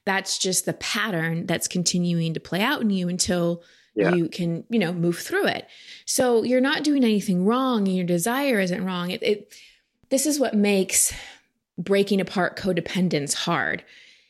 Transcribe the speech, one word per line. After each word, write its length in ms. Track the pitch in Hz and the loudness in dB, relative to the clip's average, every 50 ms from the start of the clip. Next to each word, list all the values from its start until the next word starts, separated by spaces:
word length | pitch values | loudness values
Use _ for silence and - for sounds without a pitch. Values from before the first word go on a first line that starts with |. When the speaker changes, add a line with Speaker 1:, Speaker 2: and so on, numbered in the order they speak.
| _ | _
Speaker 1:
That's 320 | 202 190 196 196 - - - | -2 -2 -2 -2 -4 -4 -2
just 260 | - 190 180 - - | -2 0 0 0 -2
the 80 | - | -2
pattern 720 | 165 - - - - 214 208 226 185 165 160 165 165 165 - | -6 -6 -6 -4 -2 -2 -2 -2 -2 -2 0 0 -2 -2 -2
that's 240 | - 165 160 - - | -2 -2 -2 -2 -2
continuing 640 | - 180 170 - - 180 175 175 170 170 165 165 | -2 0 0 0 0 0 0 2 0 0 0 -2
to 80 | 156 - | -4 -6
play 220 | - - 160 175 | -6 -6 -2 0
out 180 | 214 254 294 - | 0 0 0 0
in 80 | 233 214 | 0 0
you 220 | 196 190 180 175 | 0 0 0 -2
until 520 | 180 175 - - 180 175 170 170 170 170 - - - _ _ _ _ | -2 -2 -2 0 0 0 0 0 -2 -4 -8 -20 -20 _ _ _ _
Speaker 2:
Yeah. 200 | 214 196 185 180 | 0 2 2 2
Speaker 1:
you 160 | 175 165 - | 2 0 -2
can, 340 | - - 175 170 170 165 - _ | -2 -4 -4 -4 -4 -4 -6 _
you 80 | 233 226 | 0 0
know, 160 | 180 165 180 | 0 0 0
move 240 | 170 170 170 170 - | 0 0 0 0 -2
through 300 | - - 330 392 392 190 | -6 -4 -2 0 0 0
it. 180 | - - - - - - - - - - - | -2 -4 -8 -14 -20 -20 -20 -20 -20 -16 -8
So 380 | - - - 262 247 240 226 214 | -4 0 0 2 4 4 2 2
you're 180 | 233 254 254 | 2 2 2
not 200 | 254 277 311 302 294 | 4 2 0 0 0
doing 200 | 302 294 277 247 | 2 2 4 4
anything 400 | 226 214 202 196 - 185 180 185 | 4 4 2 2 0 0 2 2
wrong 420 | 208 233 254 269 262 247 220 196 | 2 2 2 2 2 2 2 2
and 80 | 190 185 | 0 0
your 120 | 185 180 | 0 2
desire 520 | 175 180 175 175 226 240 269 285 277 247 202 | 2 0 0 2 0 0 0 0 2 2 2
isn't 220 | 190 175 175 - | 2 0 -2 -2
wrong. 280 | 185 190 185 175 175 175 | -2 -4 -4 -4 -4 -4
It, 120 | 185 - | -6 -2
it, 320 | - - 208 208 - _ - - - - _ _ _ _ _ _ _ _ | 0 0 0 -2 -4 _ -20 -20 -20 -20 _ _ _ _ _ _ _ _
this 160 | 269 262 - | -2 0 0
is 160 | 302 285 294 | 0 0 0
what 140 | 254 220 - | 0 2 2
makes 580 | 208 202 202 202 196 185 185 - - - - - - - - - - _ _ _ _ _ _ _ | 2 4 4 4 2 2 2 2 0 0 0 -2 -6 -14 -16 -20 -20 _ _ _ _ _ _ _
breaking 440 | - 170 - 196 196 196 202 208 190 | -10 -2 2 2 2 4 2 2 0
apart 360 | 185 190 - 190 175 - - | 0 -2 -2 -2 -2 -2 -2
codependence 800 | - - 196 175 170 165 - - 190 185 175 170 147 143 123 - | -4 -2 -2 -2 -2 -4 -2 -2 0 0 2 2 0 -2 -2 -4
hard. 500 | - - 170 170 143 101 78 - - - - - - - - - _ _ | -4 -2 0 0 0 0 -2 -4 -6 -8 -18 -20 -20 -20 -20 -20 _ _